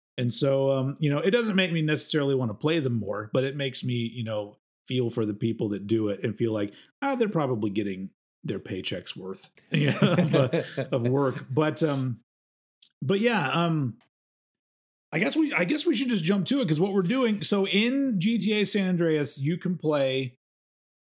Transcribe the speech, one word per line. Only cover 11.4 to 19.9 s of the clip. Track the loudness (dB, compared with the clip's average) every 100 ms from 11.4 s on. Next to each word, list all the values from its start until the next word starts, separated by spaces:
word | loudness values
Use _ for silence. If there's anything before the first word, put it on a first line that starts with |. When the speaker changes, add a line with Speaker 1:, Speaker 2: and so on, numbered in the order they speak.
| -4
Speaker 1:
But, | 0 0 0
um, | 0 0 -2 -6 _ _ _ _ _ _ -20 -10
but | -2 0
yeah, | 2 0 0
um, | 0 2 2 -2 -6 _ _ _ _ _ _ _ _ _ _ -6
I | -2
guess | 0 2
we, | 0
I | 2 0
guess | 0 2
we | 0
should | 2
just | 0
jump | 2 0 2
to | 0
it, | 2
'cause | 2
what | 2
we're | 2
doing, | 2 2 2 0
so | 0 2 2
in | 2 2 2 0 2
G | 2 2
T | 2
A | 2 2
San | 2 2
Andreas, | 2 2 2 2 0
you | 0 0
can | -2 -2
play, | 0